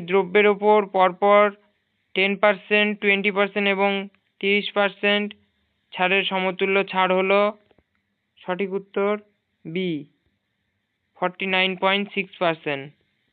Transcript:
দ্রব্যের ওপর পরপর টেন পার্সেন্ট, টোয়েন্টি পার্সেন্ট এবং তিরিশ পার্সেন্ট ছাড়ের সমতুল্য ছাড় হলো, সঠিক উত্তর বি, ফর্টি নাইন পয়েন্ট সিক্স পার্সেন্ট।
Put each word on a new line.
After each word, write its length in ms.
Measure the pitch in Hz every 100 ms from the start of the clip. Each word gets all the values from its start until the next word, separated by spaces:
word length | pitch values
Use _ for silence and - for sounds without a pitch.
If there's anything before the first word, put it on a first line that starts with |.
| 170
দ্রব্যের 380 | 190 180 196 208
ওপর 240 | 196 208 214 202 190
পরপর 460 | 185 180 202 208 208 202 _ _ _ _ _
টেন 180 | - 196 196
পার্সেন্ট, 480 | 208 196 - 208 208 208
টোয়েন্টি 300 | 208 196 202 190
পার্সেন্ট 300 | 202 208 202
এবং 160 | 190 202 196 196 _ _ -
তিরিশ 280 | 196 202 202 202
পার্সেন্ট 520 | 202 190 202 208 208 - _ _ _ _ _
ছাড়ের 300 | - 180 196 185
সমতুল্য 460 | 190 185 185 196 196 190
ছাড় 200 | 185 185 185
হলো, 220 | 190 202 208 208 _ _ _ _ _ _ _ _
সঠিক 300 | - 180 196 196
উত্তর 300 | 196 196 202 208 208 _ _ _
বি, 260 | 160 170 185 151 151 _ _ _ _ _ _ _ _ _ _ -
ফর্টি 300 | 180 175 190
নাইন 160 | 185 190 185
পয়েন্ট 220 | 190 196 202
সিক্স 180 | - 190 -
পার্সেন্ট। 400 | 175 160 156 139 139 _ _ _ _